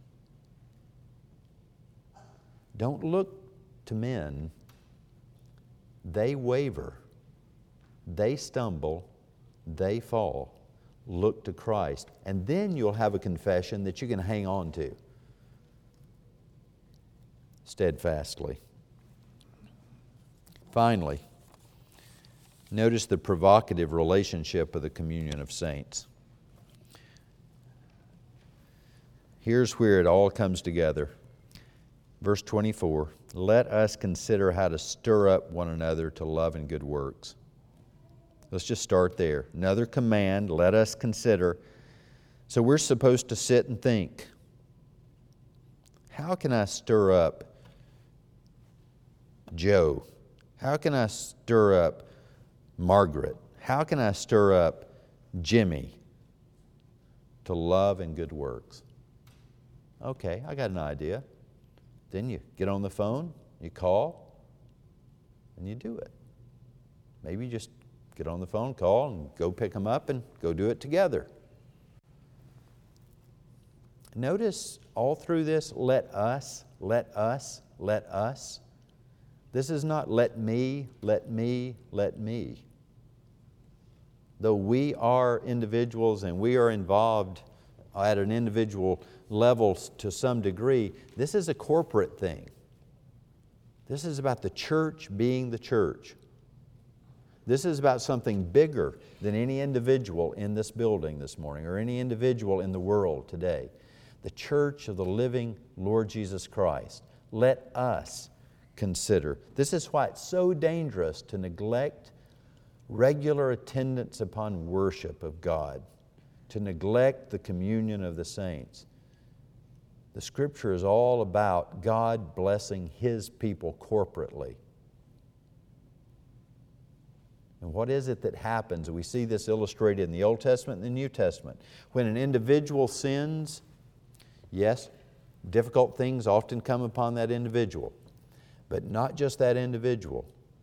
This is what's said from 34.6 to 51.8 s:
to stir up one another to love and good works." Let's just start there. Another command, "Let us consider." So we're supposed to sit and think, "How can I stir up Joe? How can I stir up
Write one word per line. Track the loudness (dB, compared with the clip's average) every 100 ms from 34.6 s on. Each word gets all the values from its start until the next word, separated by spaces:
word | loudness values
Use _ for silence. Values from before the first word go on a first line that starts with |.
| 2
to | 0
stir | -6 -4 2 6 6
up | 4 2
one | -6 -4
another | -2 -2 -2 -4
to | -6
love | -4 0 -2 -2
and | -6
good | -6
works." | -4 -6 -6 -10 -18 -20 -20 -20 -20 _ -20 -20 -20 -20 -20 _ -10
Let's | -8
just | -4 -6
start | 2 4 4 2
there. | 0 0 -4
Another | -2 0 2 0
command, | 0 2 4 2 0 0
"Let | 4 6
us | 6 4 0
consider." | -4 0 2 4 2 0 -10 -20 -20 -20 -20 -20 -20 -20 -2
So | 2
we're | 4 4
supposed | 4 4 6 4 2
to | -4
sit | 4 4 4
and | 0
think, | 2 2 0 -8 -20 -20 -20 _ _ _ -20 -20 -20 _ -20 _ -20 -20 -20 -20 _ -20 -16
"How | -10 -4
can | -2 2
I | 2
stir | 2 -2 4 6 8
up | 8 6 0 -12 -20 -20 -20 -20 -20 -20 -20 _ -20 _ _ -20 -20 _ _ _ _ _ -20 -14
Joe? | -2 4 6 4 2 -8 -20 -20 -20 -20 -8
How | -4 -2
can | 0
I | 0 0
stir | -4 -12 -10 4 6 8
up | 8